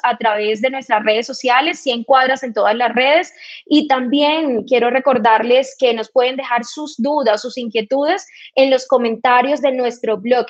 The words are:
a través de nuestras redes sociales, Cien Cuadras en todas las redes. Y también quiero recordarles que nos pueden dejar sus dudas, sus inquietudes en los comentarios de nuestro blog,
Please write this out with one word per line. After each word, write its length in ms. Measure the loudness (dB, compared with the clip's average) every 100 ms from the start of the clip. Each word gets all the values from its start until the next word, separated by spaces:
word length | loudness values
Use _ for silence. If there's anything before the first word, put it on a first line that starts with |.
a 140 | -4 -2
través 440 | -2 -2 -2 -2
de 80 | -4
nuestras 340 | -4 -2 -2
redes 240 | 0 -2 -4
sociales, 520 | -6 0 2 0 -4
Cien 240 | -4 -6
Cuadras 380 | 2 2 2 -2
en 100 | -4
todas 220 | -2 0 0
las 200 | 0 0
redes. 380 | 2 2 0 -10 -20 -20 0
Y 220 | 0 2
también 760 | -2 0 0 0 0 -2 -4
quiero 260 | 0 0 2
recordarles 840 | 0 2 2 4 2 4 2 0 -2
que 160 | 0
nos 160 | 0 -2
pueden 260 | 0 0 -2
dejar 260 | -4 -4
sus 320 | -4 -10 -12 -6
dudas, 440 | -2 0 0 0
sus 160 | -4 -10
inquietudes 680 | -6 -6 -2 -2 0 -2 -6 -20 -6 0
en 160 | 2
los 160 | 2 2
comentarios 720 | 0 0 -2 2 2 2 0
de 120 | 0
nuestro 440 | 0 -4 -4 -4 -4
blog, 280 | 0 0 0